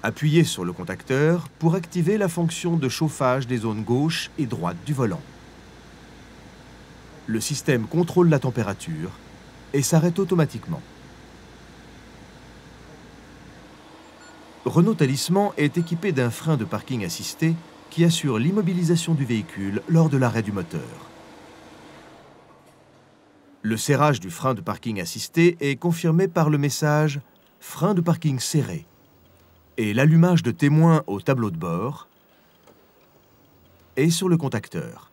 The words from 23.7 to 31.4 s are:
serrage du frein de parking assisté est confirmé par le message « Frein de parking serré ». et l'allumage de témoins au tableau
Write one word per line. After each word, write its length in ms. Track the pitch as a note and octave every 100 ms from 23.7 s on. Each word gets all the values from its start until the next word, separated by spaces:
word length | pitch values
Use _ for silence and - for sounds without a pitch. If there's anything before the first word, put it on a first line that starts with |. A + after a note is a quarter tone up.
| A2
serrage 440 | - C#3 D3+ B2+
du 100 | F#2
frein 240 | E2+ C3
de 60 | A2
parking 400 | F2+ G2 A#2 G2+
assisté 560 | E2+ G#2+ - E3 E3+ E3+
est 160 | C#3+
confirmé 540 | C#3 E3+ E3 E3+ D#3+ F#3+
par 220 | F3 D3+
le 80 | D3+
message « 640 | C#3+ - D3+ D3+ D3+ C#3 - _ _ _
Frein 360 | - - F3
de 60 | F#3+
parking 380 | E3+ E3 D#3 C3
serré ». 480 | - D#3 G#2+ D#2+ - _ _ _ _ _ _ _ _ -
et 160 | G#2+
l'allumage 480 | A2 D3+ E3 F3 E3+
de 80 | B2
témoins 520 | A2 D3 D#3 E3 D#3+ -
au 140 | G2+
tableau 300 | - B2